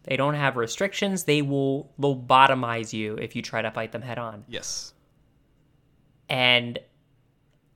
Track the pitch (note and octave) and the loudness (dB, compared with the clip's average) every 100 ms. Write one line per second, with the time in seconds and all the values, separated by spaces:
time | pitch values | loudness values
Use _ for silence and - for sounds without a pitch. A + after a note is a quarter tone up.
0 | - C3 C#3+ D3 C3+ B2 A2+ - F#3+ - | -6 -2 0 2 0 0 -4 -2 -4 -2
1 | G3+ F#3 D3+ D3 C#3+ C#3 C#3 C#3 - - | -2 -2 2 2 2 0 0 -2 -6 -2
2 | C#3+ B2+ B2 C3 C3+ C3 A#2+ A#2 A2 A2+ | 0 0 4 8 8 6 0 -4 -6 -6
3 | G#2+ A2 A2+ A#2 - A2+ A2 A2+ A2 A2+ | -6 -6 -8 -8 -6 -4 -4 -6 -8 -8
4 | B2 A#2 A#2 G#2+ - A2 - - - _ | -8 -8 -10 -12 -12 -12 -8 -10 -12 _
5 | _ _ _ _ _ _ _ _ _ _ | _ _ _ _ _ _ _ _ _ _
6 | _ _ - C3 B2 B2 A#2+ A#2+ - _ | _ _ -6 0 4 4 2 -10 -12 _
7 | _ _ _ _ _ _ _ | _ _ _ _ _ _ _